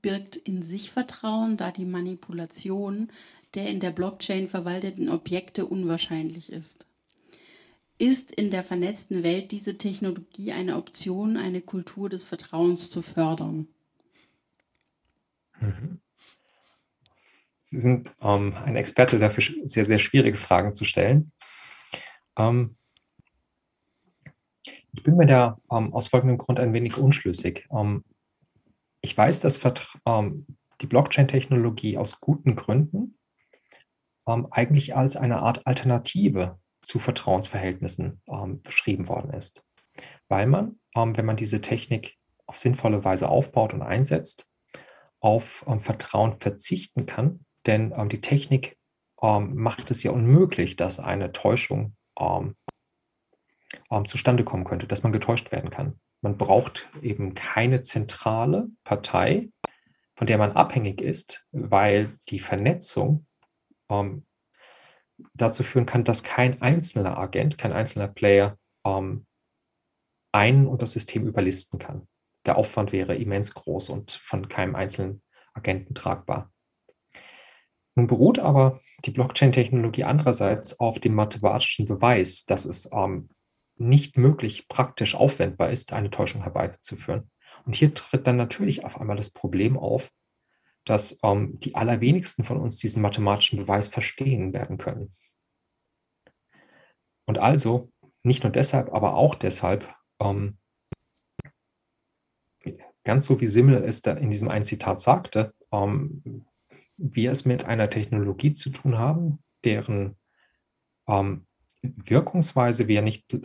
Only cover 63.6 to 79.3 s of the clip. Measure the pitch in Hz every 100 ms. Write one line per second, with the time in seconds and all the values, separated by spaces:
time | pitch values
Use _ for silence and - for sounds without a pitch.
63.6 | _ _ - 101 101 80 - _ _ _
64.6 | - _ _ _ _ - - - 117 117
65.6 | - 135 120 120 113 113 - - 127 131
66.6 | 127 165 156 - 95 - 92 95 151 -
67.6 | 107 101 110 104 101 - 104 101 101 104
68.6 | _ _ 101 95 95 104 - _ _ _
69.6 | _ _ _ _ _ _ _ 104 107 135
70.6 | 135 127 117 - - 113 107 104 92 95
71.6 | - - - 95 92 _ _ _ - 82
72.6 | 107 - 98 95 92 - 101 98 101 -
73.6 | - 92 - 101 104 - - 98 98 -
74.6 | 95 - 95 - 95 101 _ _ _ -
75.6 | 107 95 - - - 92 - - - _
76.6 | _ _ _ _ _ - - - - _
77.6 | _ _ _ - 117 120 190 254 160 139
78.6 | 131 131 - - - 113 127